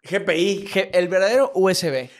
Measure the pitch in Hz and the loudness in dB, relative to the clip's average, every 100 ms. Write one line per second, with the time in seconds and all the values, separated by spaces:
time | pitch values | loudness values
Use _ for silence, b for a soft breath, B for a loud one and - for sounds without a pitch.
0 | - 190 180 160 190 196 - 190 190 180 | -8 -4 -2 0 0 -2 -2 -4 0 0
1 | 180 185 190 254 277 180 190 180 170 131 | 0 0 2 2 2 2 2 2 -2 -4
2 | 123 | -6